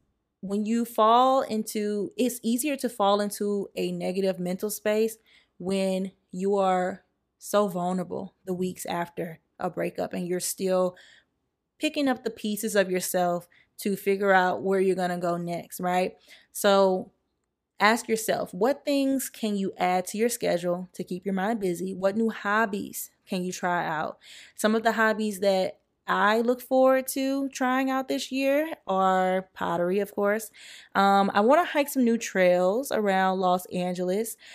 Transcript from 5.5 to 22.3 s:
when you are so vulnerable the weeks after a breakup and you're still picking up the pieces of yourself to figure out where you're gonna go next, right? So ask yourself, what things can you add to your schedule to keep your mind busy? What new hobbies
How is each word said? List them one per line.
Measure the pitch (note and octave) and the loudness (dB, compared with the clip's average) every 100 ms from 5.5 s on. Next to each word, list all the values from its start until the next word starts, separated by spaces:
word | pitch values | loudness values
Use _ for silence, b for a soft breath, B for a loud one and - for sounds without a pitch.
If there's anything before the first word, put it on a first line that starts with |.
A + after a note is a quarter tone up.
| - | -12
when | F3+ G3 F#3+ F#3+ F#3+ _ _ | -4 -2 0 -2 -4 _ _
you | F3+ G3 G3+ | -4 0 2
are | F#3+ F#3 F#3 F#3+ _ _ _ _ | 2 2 -2 -6 _ _ _ _
so | - G#3 G#3 | -2 0 0
vulnerable | F3+ F3+ F#3 F3+ F3+ F#3+ _ F#3+ | -2 -4 -4 -4 -8 -10 _ -10
the | |
weeks | F3+ F#3 - - | -4 -4 -6 -6
after | F3 E3+ - E3+ D#3+ _ - | -6 -6 -8 -10 -12 _ -10
a | F#3 | -8
breakup | E3 F3 - F3+ | -4 -6 -4 -6
and | F#3 F3+ | -6 -4
you're | F3+ | -4
still | - - F#3+ F#3 F3+ F3+ B B B _ _ _ _ - | -4 -4 0 0 0 -4 B B B _ _ _ _ -6
picking | D4+ D#4 C#4 | -4 0 0
up | B3 | 0
the | A3+ | -4
pieces | - G#3+ G#3 A3 G3+ | -6 -6 -4 0 0
of | F#3+ | 2
yourself | F#3 F3+ F3+ F3 F3 - b b - | 0 -2 0 0 0 -6 b b -6
to | G#3 F#3+ | -4 -2
figure | G3 G3 G3+ | -2 0 4
out | F#3+ F3+ F3 | 6 4 0
where | F#3+ G3 | 0 2
you're | F#3+ F3+ | 2 2
gonna | F3+ F3 | 0 -2
go | F3 F3 | -2 -2
next, | E3+ E3+ - - | -4 -8 -10 -6
right? | F3+ F3+ F#3 - B B B | 0 0 0 -4 B B B
So | - G#3 G3 F#3+ F#3 - _ _ _ _ _ _ - | -2 4 6 4 2 -4 _ _ _ _ _ _ 2
ask | G3+ A#3 - | 2 2 0
yourself, | A3 - - - | -4 -2 -2 -2
what | F3+ A#3 C#4 - | -2 0 0 0
things | C#4 C4+ C4+ - | 0 2 0 -4
can | - A3 G3+ | -6 -4 -2
you | G3 - | -4 -2
add | F3+ F3+ F3+ | 0 0 -2
to | G#3 | -2
your | A#3 | -2
schedule | A#3 - F3 F3+ F3 F3+ | -2 -2 0 -2 -4 -6
to | - | -12
keep | F3 F3+ G3 | -8 -8 -4
your | |
mind | F#3+ G3 A#3 | -2 -2 -2
busy? | F#3+ E3+ F#3 | -4 -4 -6
What | F#3 G3 G#3 | -2 0 0
new | |
hobbies | A3+ | -2